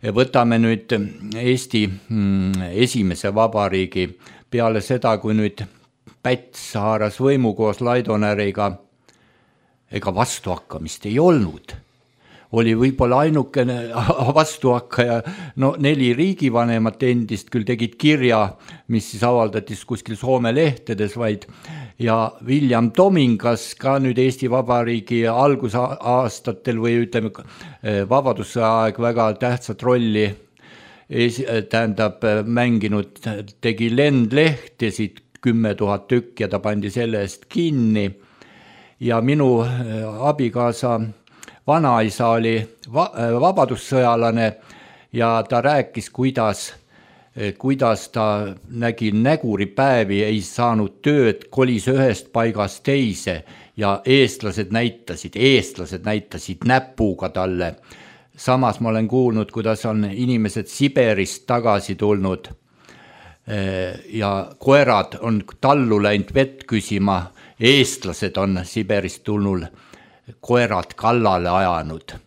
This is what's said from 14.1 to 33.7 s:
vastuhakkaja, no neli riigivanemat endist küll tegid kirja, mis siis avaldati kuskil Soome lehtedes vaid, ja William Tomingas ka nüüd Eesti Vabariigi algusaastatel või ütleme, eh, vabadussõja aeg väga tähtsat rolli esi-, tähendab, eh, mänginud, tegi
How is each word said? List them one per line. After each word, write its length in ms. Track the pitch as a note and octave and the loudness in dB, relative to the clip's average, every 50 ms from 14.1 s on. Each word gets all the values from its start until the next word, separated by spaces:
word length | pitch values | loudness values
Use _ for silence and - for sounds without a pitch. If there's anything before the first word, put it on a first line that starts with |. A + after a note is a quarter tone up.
| B2+ A2+ A#2+ A2+ C#3 D#3 | 0 2 2 2 4 2
vastuhakkaja, 800 | D#3 D#3 - - - C3 B2 A#2+ A#2+ - - - A#2+ A#2+ A#2 A#2 A2+ D#3+ F#3+ G#3 F3+ C#3+ - | 2 2 -2 -2 2 2 2 2 0 -4 0 0 2 2 2 -2 -2 -6 -12 -12 -14 -12 -4
no 180 | - C3 C3+ C3+ E3+ | 0 0 0 0 2
neli 320 | C#3 C#3 D#3 C#3 C3 B2 A#2+ | 2 2 2 4 4 2 2
riigivanemat 880 | A#2+ D#3+ F#3+ F#3+ E3 D3 C3 A2+ A#2+ A#2 A#2 A#2 A2+ A2+ A2+ G#2 - C3+ | 2 2 0 0 0 0 0 2 2 2 2 2 2 0 0 0 0 0
endist 480 | B2+ B2 A#2+ A#2 G#2+ A2+ G2 - - - | 0 2 0 0 -2 -6 -8 -8 -4 -4
küll 140 | B2 G#2+ G2 | -4 -2 -2
tegid 260 | B2 G#2+ A#2 A2 - _ | -2 -2 -2 -6 -6 _
kirja, 400 | - D3+ D3+ D3 B2+ B2 A#2 A2 G#2 G2 F#2+ - - - - - _ - | 2 2 4 4 4 4 4 4 2 0 -4 -12 -20 -20 -20 -20 _ -2
mis 220 | A#2 A2 G2 - - | -2 -2 -2 -4 -6
siis 100 | G#2 G#2+ | -2 0
avaldati 540 | - B2 B2 A2+ G#2+ G2 A2 F#2+ - A2 - - | 2 4 4 2 2 0 -6 -6 -6 -12 -14 -8
kuskil 300 | - B2+ G#2+ - - A2+ | -8 -8 -8 -6 -10 -10
Soome 380 | G2 - B2 C3 B2+ A#2+ A#2 A#2 | -6 -2 0 0 2 2 0 2
lehtedes 580 | C#3+ E3 D#3 C3 - - - A2+ G2 G#2+ G2+ - | 2 2 2 0 -2 -6 -8 -4 -4 -4 -4 -4
vaid, 280 | A#2+ A#2 A2 G#2+ G2 - - - - - - D#3+ D3+ C3+ A2 - _ | -4 -2 -2 -4 -4 -8 -18 -20 -20 -20 -18 -16 -16 -16 -18 -10 _
ja 160 | A#2 A#2 A2+ A2+ A2 G#2+ - - A#2 | 0 0 2 2 0 -2 -4 -10 -4
William 440 | A#2 C3 D3+ D3 B2+ A#2+ A2+ A#2+ A2+ | -2 0 2 2 2 2 2 2 2
Tomingas 840 | A2 - F#3 G3 F#3+ E3+ C#3 B2 A#2 G2+ - A#2+ A#2+ G#2+ - - - _ | 4 4 4 6 6 4 4 4 2 2 0 0 0 -2 -4 -12 -14 _
ka 200 | - C3+ C3+ C#3 | -2 0 0 2
nüüd 180 | C3+ C3 A#2+ A#2+ | 0 0 2 2
Eesti 320 | B2+ C3 B2+ C3 C3+ B2+ | 2 0 0 -2 -4 -2
Vabariigi 720 | A#2 C3 B2 A#2+ B2 A#2+ A#2 A#2 A#2 A#2 G2 - B2 A#2 A2+ A2+ | 0 0 0 0 0 0 0 0 -2 -4 -4 -2 -2 0 0 2
algusaastatel 1500 | A2+ A#2+ C3 C#3+ C#3+ - B2+ A#2 G2 B2 B2 C3 C#3 - - A#2+ B2 B2+ B2+ A2+ - - - - G#2+ - - C3 A#2 A2+ A2+ | 2 2 4 2 2 2 -2 -4 -2 -2 -2 -2 -4 -6 -2 0 2 2 2 0 -4 -6 -8 -8 -8 -6 -4 -4 -4 -2 0
või 140 | A#2+ A#2 A#2 A#2+ | 0 2 0 0
ütleme, 260 | A#2 - A#2+ A2 A2 - - - - - - - E3 C#3+ - - | 0 -2 -4 -4 -4 -8 -10 -20 -20 -20 -20 -20 -20 -20 -8 -6
eh, 200 | G#2+ G#2+ G2+ G2 F#2+ | -2 -2 -2 0 2
vabadussõja 640 | A#2+ C#3 C3+ C3 A2 F#2+ G#2+ - - A#2+ A2+ A2 A2+ A2+ A2 | 2 2 2 2 -2 -2 -4 -6 -2 0 2 2 4 4 2
aeg 160 | A2 G#2 - | 0 0 0
väga 300 | A#2 A#2 A#2 A#2 A2+ G#2+ G#2+ - | -2 0 2 2 2 0 0 0
tähtsat 460 | - B2 B2 B2 - - G#2+ - - | -2 -2 -2 -4 -4 -10 -12 -4 0
rolli 420 | B2 B2 B2 A#2 A2+ G#2+ G#2+ G#2+ G#2 G#2 - - _ _ _ - - - - - - - - _ _ | 2 2 2 2 2 2 2 0 0 -2 -8 -16 _ _ _ -20 -20 -20 -20 -20 -20 -20 -20 _ _
esi-, 380 | - A#2 A#2+ A#2+ A2+ B2 C3+ A#2 A#2 A2+ G2+ - | -2 0 0 0 0 -2 -4 -2 -2 -4 -2 0
tähendab, 560 | - A2+ A#2 A2 G#2 F#2 A2 G#2 G2 - - | -2 0 0 0 0 0 -2 -2 -2 -2 -2
eh, 180 | A2+ G#2+ G#2+ G#2 | 0 0 0 0
mänginud, 800 | A2+ A#2 A#2+ B2 B2 A#2 A2 G2+ G#2+ G2+ G#2 G2+ - - - - A#2 G#2+ G2+ G#2+ G2+ - _ | 0 0 0 2 2 2 0 0 0 -2 -2 -4 -6 -12 -12 -10 -8 -8 -8 -10 -14 -18 _
tegi 320 | - A#2+ | -4 -2